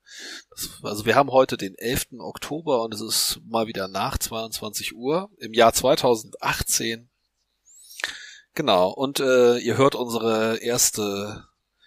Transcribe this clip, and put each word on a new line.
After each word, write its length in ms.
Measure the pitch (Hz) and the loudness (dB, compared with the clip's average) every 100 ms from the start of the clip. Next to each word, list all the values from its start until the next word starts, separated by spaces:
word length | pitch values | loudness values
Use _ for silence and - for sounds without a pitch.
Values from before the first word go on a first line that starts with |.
| _ - - - - | _ -18 -16 -18 -18
das, 300 | - - - | -14 -12 -10
also 240 | 107 104 110 | -10 -4 2
wir 80 | 120 | 4
haben 160 | 139 | 6
heute 260 | 131 131 120 | 4 4 2
den 220 | 98 90 | -6 -6
elften 420 | 117 131 - 120 | -4 -4 -6 -10
Oktober 640 | 85 - - 151 165 127 | -14 -12 -10 -8 0 0
und 100 | 113 | 0
es 80 | 107 | -6
ist 400 | 110 - - - - | -4 -2 0 -4 -4
mal 220 | 113 110 | -4 -2
wieder 180 | 104 95 | -4 -6
nach 320 | 95 123 - | -4 -4 -4
zweiundzwanzig 800 | - 113 113 - 110 - - 113 | -6 -6 -8 -8 -8 -8 -10 -6
Uhr 340 | 127 165 196 _ | -2 -2 -4 _
im 160 | 110 113 | -4 6
Jahr 180 | 113 | 6
zweitausendachtzehn. 1400 | - 127 156 131 113 101 - - - - - 117 113 120 _ _ _ _ _ _ _ - - - - - - _ - | 6 2 4 4 0 -2 -6 -4 -2 -2 -2 -2 -6 -12 _ _ _ _ _ _ _ -20 -12 -12 -12 -18 -20 _ -4
Genau, 360 | 147 92 92 | 2 4 4
und, 300 | 107 135 139 | 2 -4 -2
äh, 380 | 135 127 120 120 | 2 6 6 4
ihr 180 | 117 107 | 0 2
hört 180 | 139 - | 2 2
unsere 600 | 123 113 113 110 110 113 | -4 -2 0 2 2 0
erste 880 | 113 120 - - 104 98 104 110 - _ _ _ | -2 0 0 0 -2 -2 -6 -10 -18 _ _ _